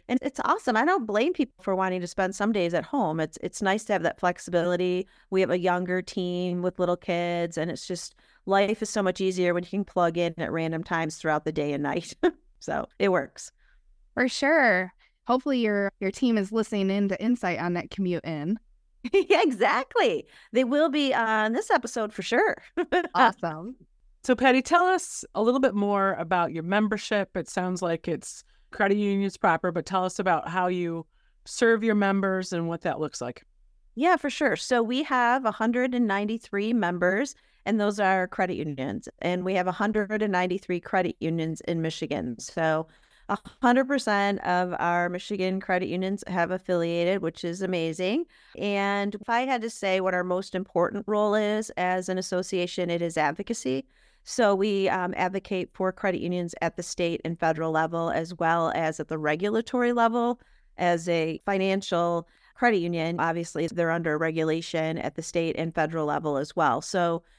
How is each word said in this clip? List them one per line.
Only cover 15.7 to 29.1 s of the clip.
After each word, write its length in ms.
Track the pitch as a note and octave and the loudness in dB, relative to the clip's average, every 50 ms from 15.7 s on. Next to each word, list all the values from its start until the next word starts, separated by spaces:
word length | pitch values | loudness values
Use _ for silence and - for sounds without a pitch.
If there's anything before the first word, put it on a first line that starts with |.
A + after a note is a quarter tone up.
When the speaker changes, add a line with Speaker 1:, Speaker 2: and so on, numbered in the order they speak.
| G#3 G3+ G3 G3 - - | 2 0 0 -2 -4 -4
Speaker 2:
your 100 | G3 F#3+ | -4 -4
team 280 | - - C4 A#3+ A3+ G#3 | -2 0 2 2 4 2
is 140 | F#3+ G3+ | 0 0
listening 380 | A3 A3+ G#3+ - A3 G3+ F#3+ F#3+ | 0 -2 -2 0 0 0 0 2
in 180 | G3 G3+ G3+ G3 | 2 2 0 0
to 140 | F#3 - | -2 -2
Insight 360 | G#3 A#3+ B3 - - F3+ D#3+ A#2 | 0 0 0 0 0 -2 -2 -2
on 160 | E3+ F3 F3 | -2 -2 -2
that 160 | F3 - - | -4 -6 -6
commute 340 | - G3 F#3+ F3+ F3 D#3 - | -6 -4 -2 -2 -2 -2 -4
in. 340 | E3 D#3+ D3 D3 F3 A3 - - | -6 -6 -4 -4 -4 -4 -4 -6
Speaker 1:
<laughs> 40 | _ _ _ _ _ _ _ - A#3 | _ _ _ _ _ _ _ -4 0
Yeah, 300 | - G4 - - F#4+ E4+ | 2 2 4 4 4 4
exactly. 840 | G#4+ D4 B3 F#3 A3 B3 D#4 - C5 - - A#4 D#4+ A3+ D#3+ - - _ - - - _ | 4 2 2 2 2 2 2 0 -2 -2 0 2 2 2 2 -2 -4 _ -18 -20 -12 _
They 120 | G#3+ B3 C4 | 0 2 2
will 240 | A#3 C#4+ D4 D#4+ D#4 | 2 4 2 2 2
be 240 | C4+ D4+ C#4+ C4 | 2 2 2 2
on 400 | - A#3 A3+ A3 A3 G#3+ G#3+ A3 | 2 2 2 2 2 2 2 0
this 180 | A3+ C#4 G#4+ - | 0 -2 2 2
episode 400 | F#4 C4+ A#3 - - A#3+ G#3+ G#3 | 2 2 0 -2 -4 -4 -4 -4
for 120 | - - | -6 -8
sure. 340 | F3+ - A#3 D4 G#4+ - - - - - _ F4 F4 - | -4 0 2 2 2 2 0 -4 -10 -8 _ -6 -2 0
<laughs> 240 | F4 F4+ E4+ - - | 0 0 0 0 4
Speaker 2:
Awesome. 640 | A#3+ B3+ A3+ - - F#3+ E3 D#3 D#3+ F3+ A#3+ C4 - - _ _ _ _ _ _ _ | 4 4 4 4 0 -4 -6 -6 -8 -10 -12 -14 -16 -20 _ _ _ _ _ _ _
Speaker 3:
So 120 | - - B3 | 0 0 2
Patty, 280 | - C4 C4 B3 C4 | 4 4 6 6 4
tell 240 | B3 - E4 F4 F4+ | 4 4 4 4 4
us 400 | F#4 F#4 E4+ - - - - - - - | 4 2 2 0 -6 -10 -12 -14 -6 -2
a 80 | G3+ | 0
little 180 | A3 A#3+ B3 C4+ | 2 2 4 4
bit 140 | C4+ A#3 G3 | 2 2 2
more 400 | G3+ G3+ G3+ G3+ G3 G3 G3 F3 | 0 0 2 2 2 2 2 0
about 400 | - E3+ D#3+ F#3 F3 E3+ - D#3+ | -2 -2 0 0 0 0 0 -2
your 80 | D#3+ | -4
membership. 720 | D#3+ F3 G3 G#3+ A3 G3+ G#3+ G3+ - - G#3+ G3+ G3 - - | -2 0 2 2 2 2 0 -4 -2 -2 -2 -2 -2 -2 -4
It 100 | F3+ D3 - | -6 -6 -4
sounds 320 | - F#3 F3+ F3+ F#3 F3 | -4 -2 -2 -2 -2 -2
like 260 | F#3 E3+ E3+ D#3+ - F3 | -2 -2 -2 -2 -2 -4
it's 360 | D#3 - - - - - - _ _ _ _ _ | -4 -4 -6 -10 -16 -16 -20 _ _ _ _ _
credit 260 | - - G3+ G3 G3+ | -2 0 2 2 2
unions 400 | G#3 G#3 G3+ | 2 2 2